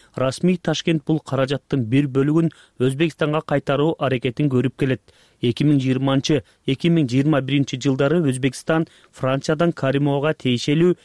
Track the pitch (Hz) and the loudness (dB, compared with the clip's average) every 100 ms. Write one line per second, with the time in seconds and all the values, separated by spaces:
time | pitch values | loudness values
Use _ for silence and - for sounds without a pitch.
0 | _ - 131 - 180 180 - 151 - 160 | _ -4 -4 0 0 0 -2 -2 -2 -2
1 | - 160 - 131 135 139 - 139 110 135 | 0 -4 -2 -2 -2 -4 -4 -4 0 0
2 | 143 131 143 160 165 - - - 127 131 | 2 0 2 2 0 -4 -16 -2 -2 0
3 | 165 - 151 151 - 143 - 139 156 - | -2 -2 -2 -2 -2 -2 0 0 0 0
4 | 135 127 127 - 147 123 127 - 135 127 | -2 -2 -2 -2 0 0 0 -2 -2 -2
5 | - _ _ _ 123 - 147 143 131 127 | -6 _ _ _ -4 0 2 2 0 0
6 | 135 135 - 147 - _ - 135 170 170 | 0 0 0 -2 -2 _ -6 -2 2 2
7 | 131 131 147 143 131 143 135 127 139 131 | 2 0 2 0 0 0 -2 -2 -2 0
8 | 139 175 147 127 135 - - 160 165 _ | 2 2 0 0 -4 -4 -2 -2 -2 _
9 | _ - 131 135 - 156 170 - 135 139 | _ -6 -2 -2 -2 0 0 0 -2 0
10 | 143 139 151 151 131 123 - 156 175 165 | 0 0 -2 -2 -2 -2 0 2 2 0